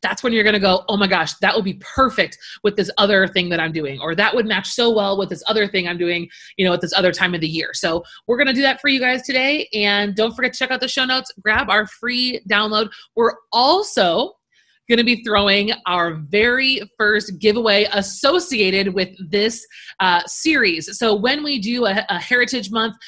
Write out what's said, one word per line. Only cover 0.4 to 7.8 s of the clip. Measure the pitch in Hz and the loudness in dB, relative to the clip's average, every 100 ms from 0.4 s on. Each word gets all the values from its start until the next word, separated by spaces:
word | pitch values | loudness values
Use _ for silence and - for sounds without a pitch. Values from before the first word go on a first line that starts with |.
gonna | 214 214 | 2 2
go, | 190 185 185 | 2 2 0
"Oh | 202 | 0
my | 196 | 2
gosh, | 185 156 | 2 -2
that | - 202 | 0 0
would | 226 | 0
be | 196 | -2
perfect | - - - 262 - 180 - - - | -6 -8 0 0 2 -4 -4 -18 -4
with | 208 202 | -2 -2
this | 190 - | -4 0
other | 202 196 185 | 4 4 4
thing | 190 180 | 0 0
that | 170 | -2
I'm | 160 | -2
doing," | 160 143 135 | -4 -6 -6
or, | 156 165 | -6 0
"That | 214 | 2
would | 247 220 | 2 0
match | 190 196 | -2 -4
so | - 233 | 0 2
well | 220 196 196 | 2 2 0
with | 190 | -2
this | 180 - | -6 -2
other | 220 202 | 0 0
thing | 190 175 | 0 -2
I'm | 175 | -2
doing, | 175 175 170 - - - | -2 -2 -6 -14 -18 0
you | 185 | 2
know, | |
at | 175 | 2
this | 175 | 0
other | 190 185 | 2 2
time | 170 185 | 2 0
of | 175 | 0
the | 160 | -2
year." | 160 - | -4 -6
So | - | -4